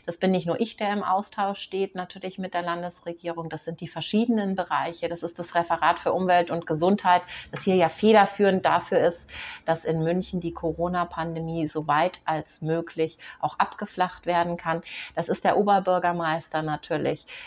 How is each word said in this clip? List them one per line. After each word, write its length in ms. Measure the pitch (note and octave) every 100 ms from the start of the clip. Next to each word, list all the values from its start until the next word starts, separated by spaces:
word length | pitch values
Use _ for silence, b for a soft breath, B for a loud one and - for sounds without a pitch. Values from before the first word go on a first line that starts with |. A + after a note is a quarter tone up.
| -
Das 120 | E3+
bin 120 | F#3+
nicht 160 | F#3 E3
nur 160 | E3
ich, 160 | A3+ -
der 160 | G#3
im 100 | G#3
Austausch 580 | - F#3+ G#3+ - G3 G3
steht, 340 | - F#3+ G3 F#3+
natürlich 420 | F3+ F#3+ F#3 F#3
mit 160 | F#3
der 80 | F3
Landesregierung. 880 | F3 F3 F3 - - E3+ E3+ E3+ E3
Das 160 | D#3 -
sind 160 | E3
die 60 | -
verschiedenen 680 | E3 D3+ G#3+ A#3 A3 G3 F#3+
Bereiche. 540 | F3 C#3+ C#3+ E3+ E3
Das 140 | E3+
ist 160 | E3+ -
das 160 | F3 F3
Referat 420 | E3+ E3 D#3 F3
für 160 | -
Umwelt 380 | F3 F#3 F3+ F3
und 160 | E3+ -
Gesundheit, 560 | D#3 E3+ G#3 F#3 F3+ - B B
das 120 | -
hier 120 | - F#3
ja 140 | D#3+
federführend 760 | - G#3+ A3 G3 - G3+ F#3 F3
dafür 340 | E3+ - -
ist, 260 | D#3 - - B B B -
dass 180 | D#3+
in 200 | - D#3+
München 380 | D#3+ F3+ F3+ F3+
die 120 | E3+
Corona-Pandemie 1120 | E3+ E3 D#3 F3 F3+ E3+ - E3 E3 E3 E3 D3+
so 200 | D#3 D#3
weit 320 | D3 F3+ - -
als 360 | D#3+ - -
möglich 560 | D#3 E3 E3 - D#3+ - B B
auch 180 | D3+ -
abgeflacht 680 | - - G3+ - F3+ - -
werden 300 | F3 F3 F3
kann. 260 | E3 E3 B B B -
Das 120 | E3+
ist 160 | F#3+
der 140 | F#3+ -
Oberbürgermeister 1040 | G3+ G3 F#3+ F3+ F3 F3 E3 E3 - D#3
natürlich. 640 | D#3 D3+ - D3+ C#3 D3+ - B